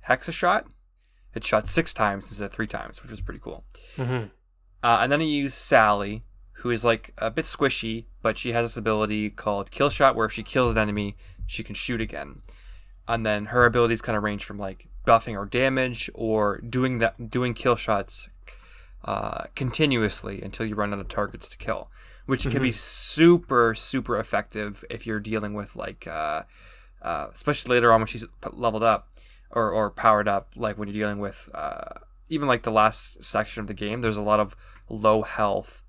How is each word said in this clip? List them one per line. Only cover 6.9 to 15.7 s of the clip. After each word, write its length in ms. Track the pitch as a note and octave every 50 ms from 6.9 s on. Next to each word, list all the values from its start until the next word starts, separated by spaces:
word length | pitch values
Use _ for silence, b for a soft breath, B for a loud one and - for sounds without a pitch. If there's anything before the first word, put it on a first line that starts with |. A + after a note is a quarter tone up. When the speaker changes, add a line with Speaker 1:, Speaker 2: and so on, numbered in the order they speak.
| A#2 A2 - - - -
Speaker 1:
a 120 | A2 A2+
bit 140 | A2 - D#3+
squishy, 640 | - - - C#3+ C3+ C3 - - A2+ A2 A2+ A2+ - - -
but 160 | - A2+ A2
she 160 | - - B2 A#2
has 120 | A#2 A#2
this 120 | A#2 -
ability 540 | A#2+ G#2 A2+ A2 G#2+ G#2+ G#2 G#2+ G#2+ G#2+ G#2
called 400 | - - - G#2+ G#2 G2+ G2 -
Kill 180 | - - C#3 C#3+
Shot, 260 | C3 - C#3+ C3+ B2+
where 100 | A2+ A2
if 60 | G#2+ -
she 100 | - A2
kills 300 | - - C3+ B2+ A#2+ A2+
an 60 | A2
enemy, 380 | G#2+ G#2 G#2 G#2 G2+ G2+ G2+ b b b b b b
she 160 | - - - A2
can 120 | - G2+
shoot 260 | - - - B2 A2
again. 420 | A2+ G2+ - D2 C#2+ C#2+ C2+ - - b b b b b b b b b b b - -
And 160 | A#2 A#2 A2+
then 220 | A2 G#2+ G#2 G#2
her 180 | G#2 B2 B2 B2
abilities 380 | A#2+ A2+ B2 A#2+ A#2 A#2 A2+ -
kinda 180 | - A2+ G#2+
range 240 | G#2 G#2+ G#2 G2+ -
from, 140 | - G#2 G2+
like, 300 | G2+ F#2+ F#2+ - - - - - -
buffing 320 | - A#2+ A2+ - - A2 G2
or 80 | G2+
damage, 640 | G2+ - A#2+ C3 C3+